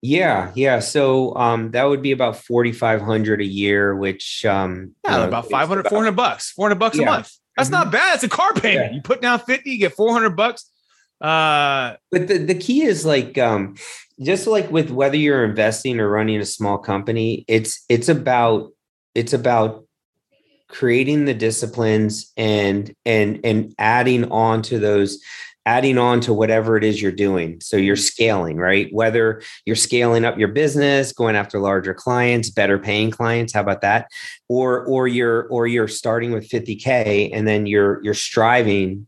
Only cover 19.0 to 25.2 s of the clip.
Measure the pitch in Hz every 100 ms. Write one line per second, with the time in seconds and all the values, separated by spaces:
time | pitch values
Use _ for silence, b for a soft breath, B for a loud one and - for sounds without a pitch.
19 | _ 117 117 131 123 120 110 110 _ _
20 | _ _ _ _ _ _ _ - 127 123
21 | 135 151 143 113 113 110 139 120 110 107
22 | 107 107 - - 110 104 101 101 104 -
23 | - 110 104 107 117 110 110 - 107 120
24 | 123 123 117 110 113 113 110 117 104 104
25 | 98 -